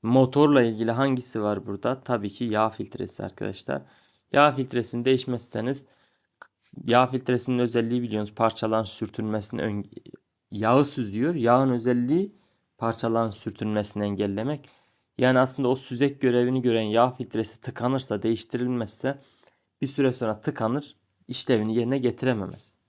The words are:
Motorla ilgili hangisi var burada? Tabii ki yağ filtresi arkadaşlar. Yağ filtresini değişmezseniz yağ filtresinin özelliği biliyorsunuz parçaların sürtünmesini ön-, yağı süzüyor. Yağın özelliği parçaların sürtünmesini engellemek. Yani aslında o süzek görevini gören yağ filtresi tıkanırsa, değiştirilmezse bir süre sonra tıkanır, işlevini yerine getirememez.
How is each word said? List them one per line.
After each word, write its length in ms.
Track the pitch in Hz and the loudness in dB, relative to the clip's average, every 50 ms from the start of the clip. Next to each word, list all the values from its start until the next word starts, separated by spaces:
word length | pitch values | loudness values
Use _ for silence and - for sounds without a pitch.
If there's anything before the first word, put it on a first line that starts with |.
Motorla 600 | - 113 120 131 131 131 131 143 147 147 147 135 | 2 4 6 6 6 6 6 4 6 8 8 6
ilgili 300 | 120 117 110 107 113 113 | 6 4 2 0 -2 -2
hangisi 500 | 113 120 139 139 131 123 123 - - 113 | 0 0 2 0 0 -2 -4 -6 -6 -2
var 240 | 104 104 104 101 85 | 0 0 -2 -2 -4
burada? 380 | 104 101 98 - 120 135 131 - | -8 -10 -4 -2 -4 -4 -4 -4
Tabii 260 | - 123 113 101 104 | -4 -4 -2 -2 -6
ki 140 | - - 120 | -6 -6 -4
yağ 260 | 117 107 107 110 110 | -2 2 2 2 0
filtresi 540 | - - 107 - - - 98 95 - - 98 | 0 -6 -12 -12 -8 -10 -10 -10 -8 -10 -10
arkadaşlar. 580 | 95 - - 104 104 104 - - - 135 139 135 _ _ _ _ _ _ _ _ _ | -10 -8 -8 -8 -8 -8 -8 -6 -6 -6 -6 -6 _ _ _ _ _ _ _ _ _
Yağ 200 | - 143 147 147 | 4 4 4 4
filtresini 540 | 131 131 131 127 - 123 113 - - 120 120 | 4 0 -6 -2 -2 -4 -2 -2 -4 -2 2
değişmezseniz 800 | 131 131 127 - - 123 120 - - - 110 110 123 139 139 - _ _ _ _ _ _ _ _ _ _ _ - _ _ _ _ _ - - - | 2 2 2 2 -4 -6 -6 -6 -8 -6 -6 -4 -4 -6 -6 -8 _ _ _ _ _ _ _ _ _ _ _ -20 _ _ _ _ _ -20 -10 -2
yağ 220 | - 117 123 127 | 2 4 4 4
filtresinin 520 | 123 131 127 127 - 127 117 - 131 127 123 | 4 0 -4 0 0 0 0 0 0 0 0
özelliği 420 | 123 117 120 123 113 113 123 123 | 0 2 2 0 0 0 -2 -4
biliyorsunuz 340 | 120 113 107 107 107 104 - | -2 -2 -4 -4 -4 -6 -2
parçaların 480 | - 113 113 - - - 110 110 110 110 | 0 0 0 0 0 -2 0 0 0 -2
sürtünmesini 760 | 98 - - 113 104 - - 107 107 107 107 104 - - - | -2 -6 -8 -8 -8 -6 -6 -4 -4 -4 -4 -4 -6 -6 -4
ön-, 300 | - 110 104 104 98 - - - _ - - - _ _ _ _ _ _ | -4 -2 -4 -4 -8 -10 -14 -20 _ -20 -20 -20 _ _ _ _ _ _
yağı 340 | - 101 107 110 123 135 147 | -6 -2 2 4 4 4 4
süzüyor. 500 | 139 - - 120 101 95 107 123 160 175 | 2 0 -4 -6 -4 -2 -2 -2 -2 0
Yağın 340 | 156 113 117 120 127 135 135 | 0 4 4 4 6 4 2
özelliği 680 | 123 120 113 123 123 120 120 123 147 175 196 202 - _ _ _ _ _ _ _ _ | 0 0 0 0 2 2 2 2 0 0 0 -2 -8 _ _ _ _ _ _ _ _
parçaların 520 | _ 117 113 113 - - 117 113 117 117 110 | _ -2 -2 0 0 0 0 2 2 0 0
sürtünmesini 760 | 101 - - 110 104 - 107 107 107 107 101 - - 104 104 | -2 -4 -6 -8 -8 -4 -4 -2 0 0 -2 -2 -4 -4 -4
engellemek. 680 | 101 101 92 104 101 98 101 110 135 151 147 - - _ _ _ _ _ _ _ _ _ | -2 -2 -2 -2 -2 -2 -2 -4 -4 -6 -6 -10 -20 _ _ _ _ _ _ _ _ _
Yani 220 | - 127 127 131 127 | 0 2 4 6 4
aslında 280 | 131 131 131 - 135 | 4 2 0 -2 0
o 80 | 120 127 | 0 0
süzek 460 | 131 - - 127 120 139 139 139 135 | 0 -2 -8 -2 0 0 0 0 0
görevini 400 | - 127 120 123 123 123 131 131 | 0 2 4 4 2 2 0 0
gören 200 | 123 123 113 113 | 2 2 2 2
yağ 300 | 110 107 107 113 120 127 | 0 2 4 4 4 4
filtresi 500 | 131 - 123 - - 110 110 - - - | 2 -6 -12 -6 -4 -4 -4 -4 -8 -10
tıkanırsa, 600 | - - - - 117 123 135 131 131 - 110 101 | -12 -12 -8 -4 -2 -2 0 -2 -2 -4 -6 -2
değiştirilmezse 1000 | 107 113 113 110 - _ - 120 123 123 127 120 113 107 - - - 131 139 135 _ _ _ _ _ _ _ _ _ _ _ _ | 0 -2 -2 -2 -4 _ -6 -4 -4 -2 -2 -4 -4 -6 -6 -4 -4 -4 -6 -6 _ _ _ _ _ _ _ _ _ _ _ _
bir 60 | - | -8
süre 240 | 135 - - 139 131 | -6 0 2 2 2
sonra 300 | 123 - 123 110 107 107 | 2 0 -2 -4 -4 -4
tıkanır, 540 | - - - - 113 110 120 147 147 - - _ _ _ _ _ _ | -6 -8 -4 -2 -2 0 0 -2 -4 -8 -18 _ _ _ _ _ _
işlevini 480 | - 123 - - - 131 110 107 110 113 | -6 -4 -4 0 2 2 2 2 0 0
yerine 220 | 120 117 117 135 | 0 0 0 -2
getirememez. 840 | 139 123 120 110 - - 131 123 107 95 95 92 - - - - _ _ | 0 0 -2 -2 0 -2 -2 0 -2 -4 -8 -10 -14 -18 -20 -20 _ _